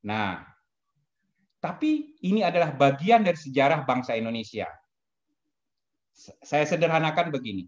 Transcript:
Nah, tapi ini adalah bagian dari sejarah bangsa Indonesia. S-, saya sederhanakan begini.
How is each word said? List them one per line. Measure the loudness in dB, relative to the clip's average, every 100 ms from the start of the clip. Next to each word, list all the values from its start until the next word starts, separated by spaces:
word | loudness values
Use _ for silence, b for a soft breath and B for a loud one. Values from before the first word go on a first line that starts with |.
| -4
Nah, | -2 -2 -4 -12 _ _ _ _ _ _ _ _ _ _ _
tapi | -10 -4 -2 -2 -4 -8
ini | -2 0 2
adalah | 2 0
bagian | 4 2 2 4 4 4
dari | -2
sejarah | -2 2 2 2
bangsa | 0 -2 -2
Indonesia. | -4 -4 -6 -8 -8 -8 -10 _ _ _ _ _ _ _ _ _ _ _ _ _
S-, | _ -20 -20 -4
saya | 0 0
sederhanakan | 2 2 2 0 0 -2
begini. | -4 -6 -10